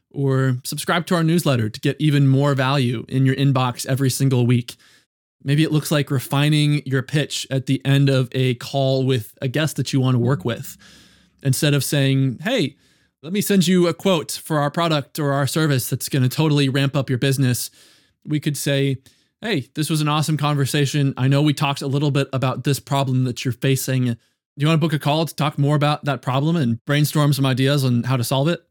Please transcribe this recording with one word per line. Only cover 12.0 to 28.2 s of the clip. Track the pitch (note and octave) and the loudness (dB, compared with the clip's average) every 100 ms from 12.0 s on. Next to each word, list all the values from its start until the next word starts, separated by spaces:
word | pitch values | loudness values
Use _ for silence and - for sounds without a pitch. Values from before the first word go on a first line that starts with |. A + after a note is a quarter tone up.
| C3+ C3+ C3+ A2 | 2 2 0 -2
"Hey, | F3 C4 C#3+ - _ _ _ _ | -2 -2 -2 -6 _ _ _ _
let | D3 | -6
me | G3+ | -4
send | - G3 E3 | 2 2 4
you | F#3 F3 | 4 2
a | |
quote | D#3 G3 E3+ - | 0 0 0 -2
for | - - D#3 | -10 -4 -2
our | C#3+ | 0
product | E3+ E3+ D3+ C3 - | 0 0 0 -2 -4
or | C#3+ | -2
our | C#3 C3+ | 0 0
service | E3 D#3 C3 - | 0 2 0 -2
that's | B2 - | -6 -2
gonna | C#3+ B2+ | 0 0
totally | - D#3 C#3+ C#3 | 2 2 2 2
ramp | C#3 C#3 C#3 | 2 0 0
up | C3 | -2
your | B2 | 0
business," | C#3 C3+ B2+ A#2+ - - - _ _ _ | 2 2 2 0 -6 -14 -20 _ _ _
we | - D3+ | -6 -4
could | D3+ C#3 | -4 -4
say, | D3+ C#3 C#3 C3 - _ _ _ | 0 0 0 -2 -10 _ _ _
"Hey, | A3 E3+ - | -4 -4 -4
this | - D3+ | -6 -2
was | D#3 | 0
an | D3+ | 0
awesome | D3+ D3+ D3 | 0 0 -2
conversation. | D3 D3 C3 D3+ C#3 D3 C#3 B2+ | 0 0 0 0 0 0 -2 0
I | C3 | 0
know | C#3 | 2
we | D3+ | 2
talked | D3 C#3+ C#3 | 2 -2 -2
a | C#3+ | -2
little | C#3 D3 | 0 0
bit | C#3 C3+ | 0 -2
about | C3 C3 B2+ | -2 -2 -2
this | D3 C3+ | -2 -2
problem | - C#3 C3+ B2+ | -2 -2 0 0
that | B2+ B2 | -2 -2
you're | C3+ | -6
facing. | A#2 C#3 C3 - C3 B2 | -2 0 0 0 -2 -2
Do | A#2 _ _ _ - | -4 _ _ _ -4
you | D3 | 0
wanna | E3 | 2
book | D#3+ | 0
a | D3 | 0
call | D3 D3+ D#3+ | 0 0 -2
to | |
talk | - D3+ - | -2 -4 0
more | C#3 D3 | 0 2
about | C#3+ D3+ C#3+ | 2 0 -4
that | C3 | -4
problem | - B2+ D3+ E3+ | -2 0 0 0
and | A#2+ A2+ - | 0 -2 0
brainstorm | C#3+ D3+ D#3 D3 | 0 2 2 2
some | C#3 C#3 | 2 0
ideas | C3 C3+ C#3+ | 2 2 2
on | C3 A#2+ | 2 0
how | B2 | 0
to | C3 | -2